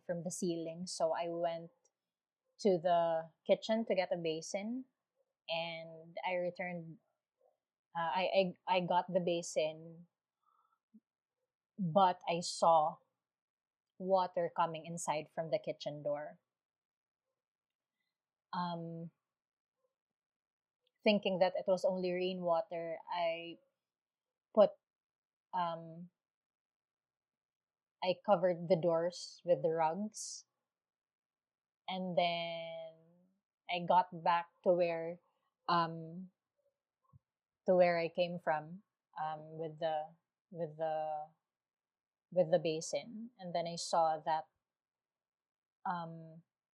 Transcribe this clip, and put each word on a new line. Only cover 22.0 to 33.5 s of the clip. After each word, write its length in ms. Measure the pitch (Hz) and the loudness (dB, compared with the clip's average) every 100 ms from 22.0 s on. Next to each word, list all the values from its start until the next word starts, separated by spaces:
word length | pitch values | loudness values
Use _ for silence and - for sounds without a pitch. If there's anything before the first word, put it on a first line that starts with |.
| 180 | -2
rainwater, 840 | 180 185 185 175 165 - 170 165 160 - | 0 -2 -2 0 0 0 -6 -6 -8 -8
I 440 | 175 170 165 170 160 _ _ _ _ _ _ _ _ _ - | -4 -2 -4 -8 -14 _ _ _ _ _ _ _ _ _ 6
put, 140 | 196 - _ _ _ _ _ _ - | 6 4 _ _ _ _ _ _ -8
um, 540 | 185 170 165 165 165 175 _ _ _ _ _ _ _ _ _ _ _ _ _ _ _ _ _ _ - | -2 -2 -4 -10 -14 -16 _ _ _ _ _ _ _ _ _ _ _ _ _ _ _ _ _ _ -6
I 120 | 185 175 - | -2 -2 4
covered 420 | 185 180 170 170 | 4 4 0 2
the 60 | 175 | 4
doors 680 | 170 165 170 - - - 170 | 4 2 0 -4 -14 -8 2
with 160 | 160 | 2
the 80 | 160 | 4
rugs, 760 | 160 156 175 214 - - - - _ _ _ _ _ _ _ _ _ _ _ _ _ - | 2 2 0 -6 -8 -12 -14 -16 _ _ _ _ _ _ _ _ _ _ _ _ _ -8
and 300 | 185 185 175 | -4 0 2
then 760 | 175 170 170 165 165 165 160 160 165 175 180 _ _ | 2 0 -4 -6 -8 -10 -14 -18 _ _ _ _ _